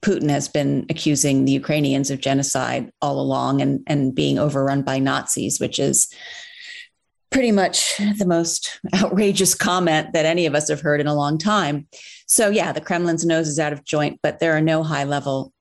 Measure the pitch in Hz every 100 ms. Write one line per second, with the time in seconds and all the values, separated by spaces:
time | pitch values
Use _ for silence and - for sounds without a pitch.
0 | - 190 151 143 139 151 139 139 - 160
1 | - 143 147 135 135 135 - 151 143 135
2 | 135 139 139 135 135 131 127 127 120 _
3 | 143 139 135 135 131 139 139 139 - 147
4 | 135 131 147 139 147 139 135 139 135 135
5 | 135 135 - - - - 127 - 139 -
6 | - - - - - - - - - _
7 | _ _ _ 269 247 202 180 - - -
8 | 202 208 190 170 165 - - - - 190
9 | 196 190 208 170 185 - - 180 175 156
10 | 151 165 156 170 165 143 151 147 151 147
11 | 147 147 143 156 202 208 160 147 143 -
12 | - - - - 214 208 175 151 - 175
13 | 175 165 170 160 160 147 151 147 - 151
14 | 147 - 151 147 165 156 156 160 156 147
15 | 143 143 135 135 135 _